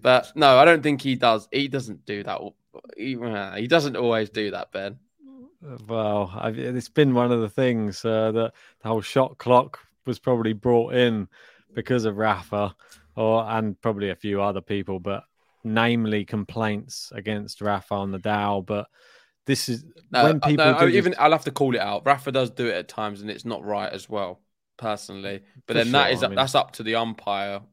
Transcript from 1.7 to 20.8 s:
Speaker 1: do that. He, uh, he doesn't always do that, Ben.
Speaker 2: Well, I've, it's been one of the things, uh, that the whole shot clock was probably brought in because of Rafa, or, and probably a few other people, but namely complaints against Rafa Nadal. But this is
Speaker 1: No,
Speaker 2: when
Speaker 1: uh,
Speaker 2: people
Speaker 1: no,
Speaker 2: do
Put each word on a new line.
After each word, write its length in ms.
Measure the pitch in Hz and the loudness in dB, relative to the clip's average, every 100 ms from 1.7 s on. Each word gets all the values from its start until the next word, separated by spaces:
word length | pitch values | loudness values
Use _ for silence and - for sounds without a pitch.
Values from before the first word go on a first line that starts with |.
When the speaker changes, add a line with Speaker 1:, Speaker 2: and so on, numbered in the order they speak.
| 135 127 101 - | -4 -8 -12 -10
Speaker 1:
do 160 | 101 | -10
that. 180 | 101 95 98 - _ - - - | -8 -10 -10 -18 _ -20 -20 -12
He, 180 | 127 123 | -10 -8
uh, 400 | 120 107 98 95 | -6 -6 -8 -8
he 120 | 120 | 2
doesn't 280 | 165 143 110 | 2 2 -2
always 340 | 120 113 107 | 0 0 -2
do 220 | - 104 | -4 -6
that, 220 | 95 - | -6 -10
Ben. 240 | - 98 127 _ _ 277 262 254 359 156 120 107 | -10 -10 -14 _ _ -20 -20 -20 _ -18 -16 -6
Speaker 2:
Well, 420 | 113 107 104 95 95 | -2 0 0 -2 -4
I've, 220 | 113 113 | -6 -6
it's 300 | 123 127 - | -6 -6 -2
been 240 | - 143 | 2 4
one 180 | 123 123 | 4 2
of 80 | 120 | 2
the 100 | 107 | -2
things, 540 | - 127 117 104 92 | 0 0 0 -2 -4
uh, 280 | 113 110 110 | -2 0 0
that 200 | 110 113 - - _ | 0 -2 -6 -20 _
the 60 | 110 | -4
whole 120 | 113 | -4
shot 360 | 95 135 131 - | 0 0 0 0
clock 420 | - 123 139 - _ _ - | 4 6 4 -4 _ _ -8
was 140 | 113 | -6
probably 320 | - 120 110 | -2 0 0
brought 440 | 107 123 120 117 131 | -2 2 2 2 2
in 340 | 123 110 92 _ - _ _ | 2 2 -6 _ -20 _ _
because 300 | - 107 127 | -8 -2 0
of 140 | 110 101 | 0 0
Rafa, 580 | 110 95 87 104 101 - _ - _ - | 0 0 -4 -4 -4 -6 _ -20 _ -2
or, 340 | 110 113 110 | 2 2 0
and 300 | 110 110 95 | -2 -4 -4
probably 300 | 117 101 101 | -4 -2 -4
a 60 | 87 | -6
few 260 | 107 101 | -4 -2
other 200 | 101 98 | -2 -2
people, 380 | - 101 98 95 | -6 -6 -6 -8
but 240 | 90 98 - _ _ _ 113 | -6 -8 -10 _ _ _ -4
namely 580 | 110 117 120 110 107 | 0 2 2 0 -2
complaints 880 | 98 107 98 113 110 104 - - - | -4 -6 -6 -4 -4 -4 -10 -16 -16
against 460 | 113 104 107 104 - | -12 -8 -8 -8 -8
Rafa 340 | 104 101 - 101 | -4 -4 -4 -6
Nadal. 720 | 98 95 107 104 101 101 90 | -6 -6 -4 -2 -2 -4 -4
But 220 | 104 101 _ _ _ _ _ - | -6 -8 _ _ _ _ _ -4
this 220 | 135 - | -2 -2
is 160 | 117 151 - - | -8 -10 -20 -4
Speaker 1:
No, 140 | 123 | 4
Speaker 2:
when 160 | 143 156 | 4 4
Speaker 1:
uh, 60 | 147 | 2
Speaker 2:
people 180 | 147 156 | 4 4
Speaker 1:
no, 80 | |
Speaker 2:
do 60 | 156 | 6